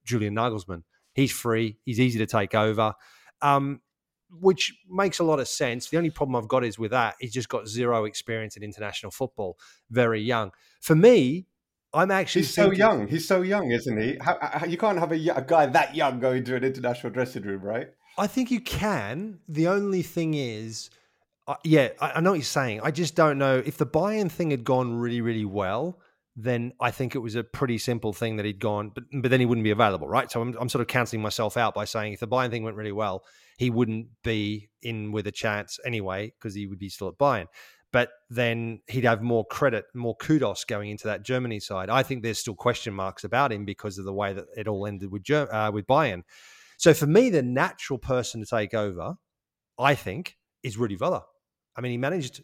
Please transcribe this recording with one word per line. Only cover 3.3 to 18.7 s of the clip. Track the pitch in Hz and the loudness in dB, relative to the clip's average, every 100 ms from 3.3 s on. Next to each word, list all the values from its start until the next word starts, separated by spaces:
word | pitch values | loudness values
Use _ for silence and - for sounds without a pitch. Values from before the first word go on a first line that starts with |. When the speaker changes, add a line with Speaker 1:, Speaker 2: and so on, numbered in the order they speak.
| - | -2
Speaker 1:
um, | 143 139 139 139 _ _ _ _ _ | 2 2 2 -6 _ _ _ _ _
which | 170 190 185 - - - | 2 4 4 0 -6 -8
makes | 185 196 - | -2 0 2
a | |
lot | 165 147 | 2 2
of | 123 | 0
sense. | - 131 120 - | -2 -2 -4 -2
The | 160 | 0
only | 165 | 0
problem | - 139 123 | -2 -2 -2
I've | 110 | 0
got | 127 | 0
is | 120 101 | 0 -2
with | 110 | -2
that, | 123 113 - | 0 0 -2
he's | 123 | -8
just | 123 110 | -6 -4
got | 117 107 | -4 -4
zero | 113 120 117 | -2 0 2
experience | 107 - - 113 107 101 | 0 -4 -6 -6 -6 -10
in | |
international | 104 101 104 - 101 | -12 -8 -8 -8 -10
football, | - 131 - 95 - - _ - | -6 -8 -6 -8 -8 -18 _ -4
very | 117 117 110 | 2 4 2
young. | 110 117 98 - _ _ | 0 -2 -2 -8 _ _
For | - | 4
me, | 156 226 226 127 175 - _ _ _ _ | 8 10 8 6 0 -8 _ _ _ _
I'm | 151 190 | 0 2
actually | 190 175 175 | 2 2 0
Speaker 2:
He's | 143 | 2
so | - 196 | 4 4
Speaker 1:
thinking | 190 | 6
Speaker 2:
young. | 220 151 104 | 4 4 0
He's | 160 - | -2 2
so | 185 | 2
young, | 185 202 143 | 2 0 2
isn't | 117 127 107 | 0 0 -2
he? | 117 - | -2 -2
How, | 160 175 | -2 -2
how, | 147 147 165 | -2 -4 -4
you | 170 | 0
can't | 220 175 | 0 2
have | 165 | 0
a, | 156 | 0
y-, | 160 | 0
a | 135 | -2
guy | 135 165 139 | 2 4 6
that | 156 147 156 | 4 2 0
young | 143 123 | 0 2
go | 127 | 0
into | 131 120 | 0 0
an | 127 | -2
international | 135 131 123 120 120 | -2 -2 -4 -4 -4
dressing | 110 127 120 | -4 -4 -4
room, | 101 98 | -6 -6
right? | 98 117 160 - _ - | -4 -6 -6 -14 _ -4
Speaker 1:
I | 202 | -2
think | 262 254 | 0 0
you | 240 | -2
can. | - | -2